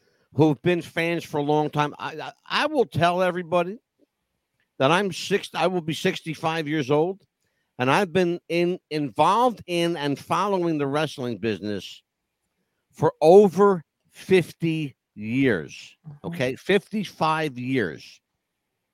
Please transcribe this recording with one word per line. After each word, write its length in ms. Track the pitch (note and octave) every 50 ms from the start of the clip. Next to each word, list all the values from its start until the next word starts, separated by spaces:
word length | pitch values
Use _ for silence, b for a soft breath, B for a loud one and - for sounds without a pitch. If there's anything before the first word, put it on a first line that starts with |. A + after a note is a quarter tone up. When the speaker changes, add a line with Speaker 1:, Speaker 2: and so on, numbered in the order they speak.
| _ _ _ _ _ _ -
Speaker 1:
who've 280 | C3 D3+ D#3 D3+ -
been 200 | - F3+ F3 E3+
fans 420 | - - - E3+ E3 E3 E3+ E3 -
for 140 | - D#3+ D3+
a 60 | D3
long 260 | C#3+ D3+ D3+ D3+ D3
time, 260 | - D3 D3 D3 - -
I, 200 | - C#3 D#3+ D3+
I, 100 | C3+ C3+ - _ _
I 200 | - - G#3 C4+
will 200 | D4+ D#4 C#4+ A3
tell 360 | - - D3+ E3 F3 F3 F3+ F#3
everybody 560 | F3+ F3 F3+ F3+ D#3+ F3+ F3 F3 F3+ G#3 B3+ _ _ _ _ _ _ _ _ _ _ _ _ _ _ _ _ _ _ _ -
that 140 | C3 C#3
I'm 220 | E3 F#3 G#3 F#3+ D3+
six-, 380 | - - - F#3 G3 - - -
I 120 | E3+ D#3 F3+
will 120 | F#3+ F3+
be 120 | D#3 D#3+ D3
sixty-five 760 | - - F#3 D#3+ - - E3+ D3 - E3 D#3+ D#3+ E3 D#3+ C#3+
years 240 | D#3 D#3 C#3 A#2
old, 300 | D3 D3+ D#3+ F3+ G3 - _ _ _ _ _ _ _ _ _ _ _ -
and 100 | B2 C3
I've 220 | C#3+ F3+ G#3 F3
been 300 | D3+ F#3 F3+ E3+ F3 F3 - -
in, 280 | E3 E3+ F3 F3 F#3 F3 _ -
involved 760 | D3+ D#3 D3 C3 G2+ - D3+ F3 G3 A3+ B3 B3+ G#3+ E3+ - -
in 280 | F3 E3+ E3+ E3+ E3+
and 240 | D3+ C#3+ C#3+ C#3 -
following 580 | - - E3+ E3+ F#3+ G#3 G3 F#3 F3 E3+ D#3+ D3
the 100 | C#3+ C#3
wrestling 500 | C#3 D3+ D#3+ C#3+ - - B2+ B2 A#2 F2
business 680 | F#2+ A2+ G#2 E2+ F#2+ G#2 G#2 F#2 - - - - _ _ _ _ _ _ _ _ _ _ _ _ _ _ _ _ _ _
for 220 | _ - - E3 - -
over 640 | D3 D#3 F#3 G3+ G#3+ G3 C#3+ F3 G3+ G3+ G3 E3+ - _ _ _ _ _
fifty 840 | _ - - - F#3+ F#3 D#3 - - _ E3 E3 D#3+ D#3+ D3+ C3+ - _ _ _ _
years, 800 | G#2 G#2 A2 A#2 C3+ C#3 C3 G#2+ E2+ C#2+ C2 - - - - - _ _
Speaker 2:
Mm-hmm. 220 | D#3+ - - - F#2
Speaker 1:
okay? 280 | - - B2+ C3 C3 -
Fifty-five 1000 | - - F#3 G3+ - _ - A3 F3+ - - - E3 D#3 D#3 D#3+ D#3+ D#3 B2 B2
years. 600 | B2 B2+ C3+ B2+ G#2 E2+ C#2 A#1+ - - - _ _ _ _ _ _ _ _ _ _ _ _ _ _ _